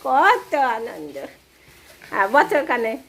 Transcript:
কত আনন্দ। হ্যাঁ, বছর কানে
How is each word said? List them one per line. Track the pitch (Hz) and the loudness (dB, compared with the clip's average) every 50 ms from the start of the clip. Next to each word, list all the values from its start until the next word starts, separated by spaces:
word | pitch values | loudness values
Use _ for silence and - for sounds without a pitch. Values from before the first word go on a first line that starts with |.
| - | -4
কত | 269 262 269 339 392 403 381 381 - - | 0 2 4 4 4 4 2 0 -4 -2
আনন্দ। | 294 269 254 226 220 226 233 - 165 156 151 135 139 139 - - _ _ _ _ _ _ _ - - - - - - - - | 0 0 0 -2 -4 -6 -10 -12 -12 -14 -14 -14 -14 -14 -16 -16 _ _ _ _ _ _ _ -20 -20 -20 -20 -20 -20 -16 -6
হ্যাঁ, | - - 196 196 | -2 0 0 2
বছর | 226 285 - - 370 294 269 | 4 2 4 4 2 -2 0
কানে | 320 254 240 233 220 226 262 - | 0 -2 -2 -2 -4 -6 -8 -12